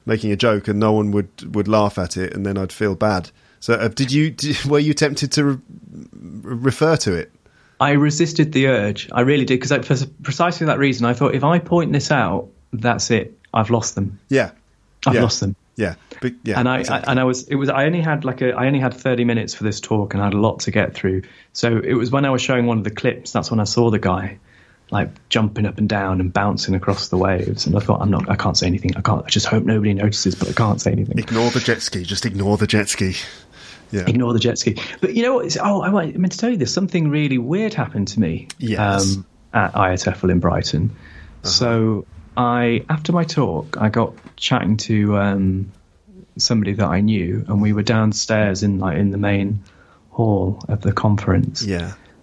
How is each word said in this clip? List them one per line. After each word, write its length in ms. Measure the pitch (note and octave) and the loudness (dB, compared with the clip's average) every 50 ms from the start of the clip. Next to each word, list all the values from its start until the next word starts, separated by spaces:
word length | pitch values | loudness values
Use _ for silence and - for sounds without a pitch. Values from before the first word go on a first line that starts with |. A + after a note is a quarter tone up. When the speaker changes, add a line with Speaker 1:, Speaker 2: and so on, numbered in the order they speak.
| _ | _
Speaker 1:
making 240 | - A2 G#2+ - G#2+ | -4 -2 -2 0 -2
a 60 | G#2 | 0
joke, 320 | F#2+ - A#2+ G#2+ G#2 G2+ - | 2 2 2 2 2 0 -2
and 100 | G#2 G#2 | 0 2
no 140 | A2 G#2+ G#2+ | 2 2 4
one 180 | G#2+ G#2+ G#2 | 2 2 2
would, 460 | G2+ G#2 G2 F2+ - - - - - | 0 -2 -2 -4 -8 -16 -14 -6 -4
would 100 | G#2 G2+ | -2 0
laugh 320 | G2+ G#2+ G#2+ G#2 G#2 - - | 2 2 4 4 2 0 -2
at 180 | F#2 E2+ - | -6 -6 -4
it, 160 | F#2+ F#2 F2+ - | -6 -6 -6 -6
and 120 | G2+ G2 | -6 -6
then 100 | G2 G2 | -4 -4
I'd 140 | G2 F#2+ F#2 | -4 -4 -6
feel 240 | - - A2 G#2 F#2+ | -4 -2 -2 -2 0
bad. 360 | E2 A2 G#2+ G#2 F#2 - - - _ _ _ _ _ | 0 0 0 0 0 -4 -6 -14 _ _ _ _ _
So, 140 | - - A#2 | -2 -2 0
uh, 140 | A2 A2 A2+ | 0 0 -2
did 240 | G#2 - C3+ B2 C3 | -2 -2 -2 0 2
you, 180 | D3 D#3 D#3+ | 2 0 0
did, 340 | - - C#3+ D3+ C#3+ - - | -2 -4 -4 -4 -4 -4 0
<laughs> 20 | |
were 120 | C#3 D3 D3 | 2 2 2
you 160 | D3 D3+ D3 | 4 2 2
tempted 380 | - E3 D3 C#3 - - C3 - | 2 2 0 0 -2 -4 -2 0
to 120 | D3+ D3 | 2 2
re-, 140 | C#3+ C#3 C3 - - - - - - - - D2 - - | 2 0 -2 -6 -12 -20 -20 -20 -20 -20 -20 -20 -20 -20
refer 840 | - - E2+ - - - - C3 A#2 B2 C3+ A#2+ - D#3 D#3+ D#3+ C#3+ | -20 -18 -18 -16 -16 -12 -10 -8 0 0 0 2 2 2 2 2 2
to 160 | - G#2+ F#2 | 2 0 -2
it? 180 | E2+ D#2 - _ _ _ _ _ _ _ _ _ _ | -2 -4 -8 _ _ _ _ _ _ _ _ _ _
Speaker 2:
I 120 | C3 C#3+ C#3+ | 0 2 4
resisted 600 | C#3+ D3 D3+ D3 - E3+ D#3+ D#3+ - D#3 D3+ D#3 | 4 4 2 2 2 0 0 2 2 0 2 2
the 140 | C3+ C3+ C3+ | 2 2 4
urge. 400 | C3 A2+ G#2 G#2 G#2 - - - | 4 2 2 0 -2 -4 -8 -4
I 120 | - B2 B2 | -2 0 2
really 220 | C3 D3 C#3+ C3 | 4 4 2 2
did, 140 | B2 C3 B2+ | 2 0 0
'cause 120 | C3 C3 C#3+ | 2 0 0
I, 80 | C3 | 0
for 140 | A#2+ - D3 | 0 0 0
s-, 120 | B2 C3 - - - - | 0 0 -4 -8 -8 -8
precisely 440 | - C3+ - E3+ F3 E3+ - E3+ | -6 -2 0 0 0 0 0 0
that 120 | D#3 B2+ C3+ | 0 2 2
reason, 280 | C#3 C#3 B2+ A2 A#2+ | 2 0 2 2 0
I 80 | A#2 A#2+ | 0 2
thought, 200 | A#2 D3 C3+ - | 2 2 0 2
if 80 | C3 B2+ | 2 2
I 140 | D3 E3+ F3 | 2 2 2
point 340 | E3+ - F3 F3 E3 - C#3+ | 2 2 2 2 2 2 0
this 200 | C#3+ C3+ - D3+ | -2 0 2 2
out, 360 | C3+ A2+ F2 F2+ F#2+ - - - _ _ _ - | 2 2 2 0 -4 -6 -8 -16 _ _ _ -8
that's 380 | G#2+ A2 A#2+ A#2 - - - | -2 0 0 0 0 0 0
it. 260 | A#2+ G#2+ - - - - - _ - | 0 0 0 -4 -10 -20 -18 _ -2
I've 180 | - A2 G#2 | -2 0 2
lost 260 | A#2 A#2 G#2+ - - | 0 0 0 -2 -4
them. 240 | - G2+ F#2+ G2 - - _ | -4 -4 -4 -6 -10 -6 _
Speaker 1:
Yeah. 240 | C#3 C3+ A2+ F2+ - _ _ _ _ _ _ _ _ _ - | 0 0 0 0 -4 _ _ _ _ _ _ _ _ _ 0
Speaker 2:
I've 80 | C3 B2 | 2 4
Speaker 1:
Yeah. 80 | A#2+ A2+ | 4 4
Speaker 2:
lost 180 | A2+ - - | 2 2 0
them. 160 | G#2+ G2 G2 - _ _ _ | -2 -4 -4 -6 _ _ _
Speaker 1:
Yeah. 180 | - A2 F#2 E2 - _ _ - - | -4 -4 -4 -4 -8 _ _ -12 -6
But, 140 | - B2+ B2 - - | -6 -6 -6 -6 -6
yeah, 140 | A#2 G2+ A2+ | -4 -2 0
Speaker 2:
And 80 | B2 B2 | 0 0
I, 120 | B2+ C3 | 0 0
Speaker 1:
exactly. 280 | B2+ - C3+ C3 - - | -2 -2 -2 -2 -2 0
Speaker 2:
I, 20 | C3 | 0
and 60 | B2+ | 2
I 40 | B2+ | 2
was, 200 | B2+ B2+ B2+ - - | 2 0 -2 -4 -4
it 60 | C#3+ | -2
was, 160 | C3+ C#3 C3+ | 0 0 0
I 160 | C3+ C3+ C#3 | 2 2 2
only 160 | D#3 F3 F3 D#3+ | 2 2 0 0
had, 220 | D#3+ D3+ D3+ D3+ | 0 0 0 -2
like, 180 | C3 B2+ - C3+ | -4 -4 0 0
a, 80 | B2+ | 0
I 160 | - - B2 | 0 2 2
only 140 | C3+ C#3+ C#3 | 2 2 2
had 120 | C3 B2+ B2 | 0 0 -2
thirty 320 | - - C3 B2+ A#2+ A#2+ | -2 -2 -2 0 2 2
minutes 300 | A#2 A#2 A2+ G#2+ - - | 2 2 0 -2 -4 -6
for 100 | - G#2 | -4 -4
this 160 | G#2+ G2+ - | -4 -4 -4
talk 320 | - - A2+ G#2+ G2+ G2+ - | -4 -2 0 0 0 0 -2
and 100 | G2+ G2+ | 0 0
I 40 | |
had 80 | G2+ G2 | 0 2
a 60 | G2+ | 2
lot 200 | G#2 A2 F#2 - | 2 0 0 -2
to 100 | - - | -4 -2
get 220 | G2+ G#2+ F#2+ F2+ - | 0 0 0 -2 -4
through. 280 | - - F#2+ F#2+ F#2+ F#2+ - - - - _ _ | -4 -2 -2 -2 -2 -4 -8 -14 -20 -20 _ _
So 240 | - - A#2+ A#2 A2 | -4 0 0 0 0
it 160 | - - - | 0 0 0
was 160 | A#2+ A2 A#2 | 0 0 0
when 160 | A#2 C#3 C#3+ | 0 0 2
I 40 | C#3 | 2
was 120 | C3 B2 - | 0 0 0
showing 240 | - C3+ B2 A#2+ | 0 0 2 2
one 100 | A#2+ A#2 | 2 2
of 80 | A2 G2 | 0 0
the 60 | - | -2
clips, 420 | A2 - - B2+ A2+ - - - - | -6 -2 -2 -2 -2 -4 -8 -6 -4
that's 180 | - - - | -4 -2 0
when 100 | A#2+ A2 | 0 0
I 40 | G#2 | 0
saw 260 | G2 - - A#2+ A#2 | 2 2 4 4 4
the 80 | G#2+ G2+ | 4 2
guy, 400 | - G2 F2+ F#2 F#2+ G2+ - - - _ _ - - _ _ _ _ - | 2 0 0 0 -2 -6 -10 -14 -20 _ _ -20 -20 _ _ _ _ -6
like, 180 | - G2+ - - - - - _ | -4 -2 -2 -4 -6 -12 -8 _
jumping 340 | - A#2 A2 G#2 - B2+ G#2+ | 0 0 2 0 0 -2 -2
up 140 | G2 F#2 - | -2 0 -2
and 100 | G#2+ G2+ | -2 0
down 320 | G#2+ G2+ G2 F#2+ F#2+ F#2 | 0 0 0 0 0 0
and 100 | F#2 F#2 | 0 0
bouncing 440 | - G2+ G2+ G2+ G2+ G#2 - - F#2+ | 0 0 0 0 0 -2 -2 -2 -2
across 340 | F#2+ - - G2 - - - | -2 0 0 -2 -2 -2 -2
the 80 | - | 0
waves. 500 | F#2 F#2 F#2+ F#2+ F2+ - - G2+ G#2 - | 0 2 2 0 0 -2 -2 -4 -2 -2
And 80 | - F#2 | 0 0
I 40 | G#2 | 2
thought, 220 | G#2 - - - - | 2 2 0 2 2
"I'm 80 | G2+ | 0
not, 180 | G2 - F#2+ - | 0 0 0 0
I 80 | - | -2
can't 220 | - - G2 - - | 0 0 0 0 0
say 80 | - | 0
anything. 280 | F#2 F2 G#2 - F#2 F2+ | 0 0 0 0 -2 -2
I 40 | - | -2
can't, 240 | F#2+ - G2+ C#2+ - | 0 0 0 0 0
I 40 | - | 0
just 160 | - G#2+ - | 0 0 0
hope 180 | - - A2 - | 2 0 2 2
nobody 300 | - A2 G#2+ G2+ G#2+ G2+ | 2 2 2 2 2 0
notices, 400 | G2 G#2 G#2+ G#2 - - F#2+ F2+ | 2 0 0 0 0 -2 -2 -2
but 160 | - - F#2 | -2 -4 -4
I 20 | - | 0
can't 280 | - A#2 G#2+ G#2+ G#2 - | 0 2 2 0 0 0
say 100 | - - | 0 0
anything." 260 | G2+ G2+ G#2+ - A#2 | 0 0 -2 -2 -2
Speaker 1:
Ignore 320 | G#2+ - A#2 A2+ A#2 A#2+ | -2 0 0 2 2 2
the 100 | A#2+ B2+ | 2 0
jet 200 | - - A#2 G2 | 0 0 0 0
ski. 220 | - - - F#2+ F2+ | -2 -4 -6 -6 -6
Just 220 | E2 G2 F#2+ - | -6 -6 -4 -4
ignore 320 | A#2+ F#2+ G2 G2 G2 G#2 G2+ | -4 -2 0 2 2 2 2
the 80 | G#2+ | 2
jet 240 | G2+ - G#2+ G2+ - | 2 2 2 2 0
ski. 240 | - - G2+ F#2 F#2 - - - - - - - - - - - - - - - | -2 -2 -2 -2 -2 -4 -8 -12 -16 -20 -20 -20 -20 -20 -20 -20 -20 -20 -14 -6
Yeah. 140 | - G2+ F2+ | -6 -2 -2
Speaker 2:
Ignore 280 | F#2 G2+ A#2+ B2+ A#2+ A#2+ | 0 0 2 2 2 2
the 40 | A2+ | 2
jet 200 | A2 A#2 A2+ - | 2 0 0 0
ski. 180 | - - G#2+ - - - - - | 0 -2 -2 -2 -6 -12 -6 -4
But 140 | - F#3+ B3 | -4 -2 0
you 80 | A#3 A#3 | 0 0
know 120 | B3 C4+ | 2 2
what? 100 | A#3+ - | 0 0
It's, 100 | - D#3 | -2 -4
oh, 240 | - - G3+ G3+ G3 | -2 0 0 0 0
I 80 | - F#3 | 0 0
wa-, 120 | G3+ G3+ | 0 0
I 120 | E3+ D#3 - | 0 -2 -2
meant 200 | - F#3 F3+ - | -2 -2 -2 0
to 60 | - | -2
tell 120 | - A#3 | -2 -2
you 80 | B3 G3 | 0 0
this. 160 | B2+ A2 - | 0 0 0
Something 340 | F3 G3 F3+ - F3+ D#3+ D3+ | 0 -2 0 0 0 0 2
really 300 | C#3+ D3+ D3+ D3 C3 B2+ | 2 2 0 2 0 0
weird 340 | A#2 B2 D#3+ G3 A3 G#3+ - | 0 0 -2 -2 -2 -2 -2
happened 360 | - B2 A2 - G#2+ G2+ G2 | -2 -4 -2 -2 -4 -4 -2
to 120 | - A2+ | 0 0
me, 280 | G#2 D#2+ D#2+ - - - - - | 0 0 -2 -4 -8 -12 -12 -8
Speaker 1:
Yes. 580 | - A2+ G#2+ F#2+ G#2+ G2+ G2 G2 G2 G2 G2 | -4 -2 0 0 2 2 2 2 2 0 0
Speaker 2:
um, 100 | G2 F#2 - _ _ _ _ - | -2 -4 -10 _ _ _ _ 0
at 200 | A2 G2 F2 - | 0 0 0 2
I 160 | - G2 F#2 F2+ | 2 2 2 2
A 40 | |
T 140 | F#2 - G2 | 0 -2 -2
E 20 | F2 | -2
fl 140 | - - F#2 | 0 0 2
in 120 | F2+ F2+ | 2 2
Brighton. 500 | F2 F2 F2 F2 E2 - - D2 F2+ A2 | 2 2 0 0 -2 -2 -2 -2 -2 -2
Speaker 1:
Uh-huh. 580 | - - - - - - - - - - - G2 | -4 -8 -14 -20 -20 -20 -20 -20 -20 -12 -6 -4
Speaker 2:
So 580 | F#2 - B2+ A#2+ A#2 A2+ A2 A2+ A2 G2+ - - - - - - - | -2 0 0 2 2 2 2 2 0 0 -4 -8 -14 -20 -20 -8 -4
I, 480 | - B2 B2 A#2+ A#2+ A#2+ A#2+ A#2 A#2 A#2+ - | -2 0 0 0 2 2 2 0 0 0 -2
after 240 | D#3 D3+ D3+ - F3 | -4 -2 0 0 0
my 120 | F3 E3+ | 0 0
talk, 520 | D#3+ - - C3 G2 E2+ D#2 D2+ - - - | 0 0 0 0 0 0 -4 -6 -8 -4 -2
I 80 | G#2+ G#2+ | 0 0
got 260 | G#2 A#2 A2 G#2 - - - - - | 2 2 0 0 -4 -10 -20 -20 -14
chatting 400 | - - - C3+ B2 - F2+ A2 A2 | -8 -2 0 0 0 2 0 0 0
to, 380 | - - A2+ G#2+ G#2 G#2 G#2 G2+ | 0 0 0 2 2 2 2 2
um, 540 | G2+ G2+ G2 G2 F#2+ F#2+ F#2+ F#2 F#2+ F#2 - - _ _ _ _ _ - - - - _ _ - | 2 0 0 0 0 0 0 -2 -4 -8 -12 -18 _ _ _ _ _ -20 -20 -20 -20 _ _ -4
somebody 340 | - - B2 A2+ G2+ G2 G2+ | 0 0 2 2 2 0 0
that 120 | G2+ G#2 | 0 0
I 140 | D#2 D#2+ F2+ | 0 2 2
knew, 440 | G2+ G#2+ A2 G2+ F2 F2 F#2 G#2+ G#2+ - | 2 2 2 2 0 -2 -2 -4 -2 0
and 120 | G#2+ G2+ | 0 2
we 120 | G#2 G#2+ G#2 | 2 2 2
were 100 | G#2 G#2 | 2 2
downstairs 800 | A2+ A#2+ A2 A2 A2 G#2 - - - A2+ G#2+ G#2+ G2+ F#2+ F#2 G#2 | 2 2 2 2 2 0 0 -2 0 2 2 2 2 0 0 0
in, 160 | G2+ G2+ F#2 | 0 0 0
like, 180 | F#2+ F#2+ D2+ | 0 0 0
in 140 | D#2+ G2+ G2 | 2 0 0
the 80 | G2 G2+ | 0 0
main 440 | G2+ G2+ G2+ G2 G2 G2+ G#2+ G#2 - - - - - _ - _ _ _ | 0 0 0 0 0 -2 -2 -4 -6 -10 -18 -20 -20 _ -20 _ _ _
hall 520 | - - A#2 A2 G#2 G2 F#2 F#2+ G#2 - - - | -2 0 2 2 2 2 2 0 -2 -4 -4 -4
of 120 | G#2+ G#2 | -4 -2
the 120 | - G2+ G2+ | 0 -2 0
conference. 720 | - - A2 G#2 G2 - - F#2 F2+ - - - - - | 0 2 2 2 2 2 2 2 2 2 0 -4 -6 -4
Speaker 1:
Yeah, 320 | G2+ F#2+ F2 E2+ F2+ G2 - - - _ _ | -4 -4 -4 -4 -6 -10 -12 -18 -20 _ _